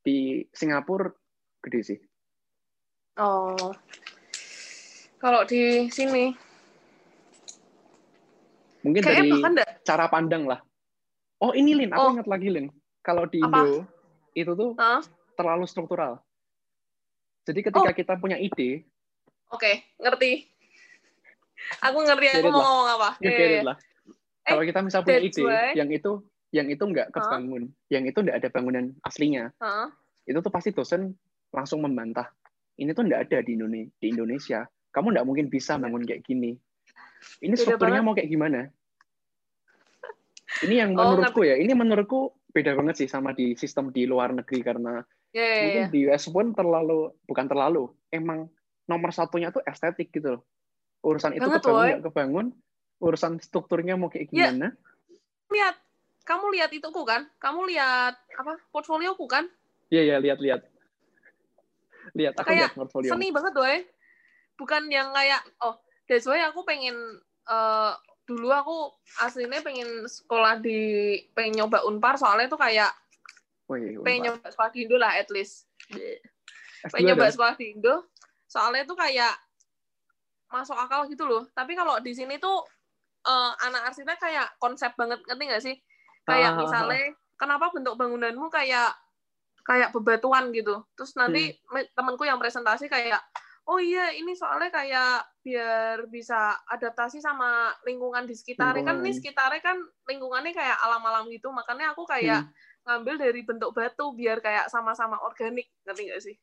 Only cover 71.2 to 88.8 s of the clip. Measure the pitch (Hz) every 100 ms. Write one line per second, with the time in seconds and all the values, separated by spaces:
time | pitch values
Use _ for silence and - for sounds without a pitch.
71.2 | - - 226 220 220 220 - 214 240 277
72.2 | 254 208 254 294 262 220 208 - _ _
73.2 | - - _ _ _ 131 110 107 - 247
74.2 | 240 233 - - 220 247 226 247 226 180
75.2 | 202 202 208 - _ _ - 208 185 -
76.2 | _ _ - - - - - - 180 180
77.2 | 220 240 233 - 226 208 220 311 - _
78.2 | _ _ _ 254 226 254 277 359 320 262
79.2 | 233 202 _ _ _ _ _ _ _ _
80.2 | _ _ _ 247 262 254 254 277 285 277
81.2 | 302 226 254 - 254 349 330 247 247 240
82.2 | 262 285 370 381 - _ _ _ _ _
83.2 | - 254 247 - 247 254 240 262 277 339
84.2 | 349 311 240 - 247 254 254 247 233 240
85.2 | - 254 294 220 269 262 _ _ _ _
86.2 | - 254 240 165 156 233 226 254 285 302
87.2 | _ _ 277 285 339 349 254 233 247 240
88.2 | 233 240 311 320 269 254